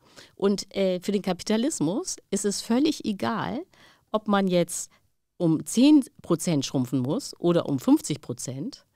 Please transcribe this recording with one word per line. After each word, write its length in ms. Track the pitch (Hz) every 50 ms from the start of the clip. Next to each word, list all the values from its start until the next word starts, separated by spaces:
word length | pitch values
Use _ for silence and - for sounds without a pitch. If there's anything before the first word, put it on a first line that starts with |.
| _ _ _ - - - _
Und, 380 | - - 202 202 185 - - -
äh, 240 | - 196 185 180 180
für 100 | - -
den 100 | 196 202
Kapitalismus 960 | - 190 175 175 - - 214 226 233 320 - - 151 156 190 294 381 - - - - _
ist 160 | 196 196 -
es 160 | 208 190 -
völlig 440 | - - 233 254 294 320 285 - -
egal, 560 | 226 202 190 226 233 233 185 139 175 202 285 370 - _ _ - - _ _ _ _
ob 160 | - 214 -
man 200 | 214 202 196 196
jetzt 440 | 185 180 175 170 - - - - - _ _ _ _ _ _ _ _ _
um 280 | - 180 165 156 135 -
zehn 380 | - - 226 262 294 302 285 233 - - -
Prozent 440 | - - 175 156 - 185 160 139 127
schrumpfen 340 | - - 139 127 127 143 131
muss 340 | 123 135 170 277 - - - -
oder 300 | - 175 175 165 - -
um 100 | 143 127
fünfzig 400 | - 254 285 311 - - 147 -
Prozent. 680 | - - 123 - - 135 127 135 170 262 - - _ _ _